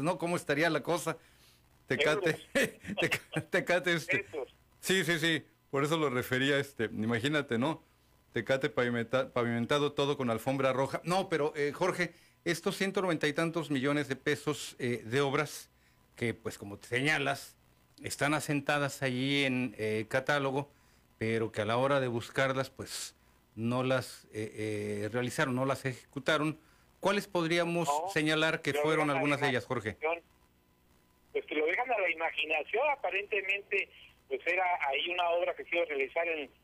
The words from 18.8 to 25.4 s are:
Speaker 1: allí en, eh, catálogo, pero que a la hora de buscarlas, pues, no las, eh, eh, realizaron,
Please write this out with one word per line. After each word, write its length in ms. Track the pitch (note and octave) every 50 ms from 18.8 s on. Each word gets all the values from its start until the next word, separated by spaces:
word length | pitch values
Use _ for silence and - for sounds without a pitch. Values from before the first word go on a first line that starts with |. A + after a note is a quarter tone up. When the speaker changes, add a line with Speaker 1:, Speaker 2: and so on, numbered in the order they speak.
| C#3+ C3+ - -
Speaker 1:
allí 420 | C#3 C3 B2 B2 C3+ C#3 C#3+ C#3+ C#3
en, 300 | C3 B2+ B2+ B2 A2 - -
eh, 280 | A2 G#2+ G#2+ A2 A2 -
catálogo, 600 | - C3 C3 - D3 C#3+ C3+ C3+ C3 C#3+ C#3 - - _ _ - _ _ _ _ _ -
pero 320 | A2 A2+ A2+ A2+ A2+ G2+
que 120 | - A2
a 20 | G#2
la 140 | G#2+ A#2 B2
hora 200 | C3+ C#3 C#3+ C#3
de 100 | C3 B2
buscarlas, 600 | A#2 A#2 - - - C3+ C3+ C3 C3 C3+ C3 -
pues, 460 | - - G#2 - - - - - - _ _ _ _ _ _ _ -
no 280 | G#2+ A2+ A#2 B2 B2+
las, 440 | B2+ C3 C3 B2+ A#2 - - - - - -
eh, 180 | G#2+ A2 - - A2 G#2+ G#2+ G#2+ G#2 G#2 G#2 G#2 G#2 G#2
eh, 40 | G#2+
realizaron, 440 | A#2 B2 B2 A#2+ - -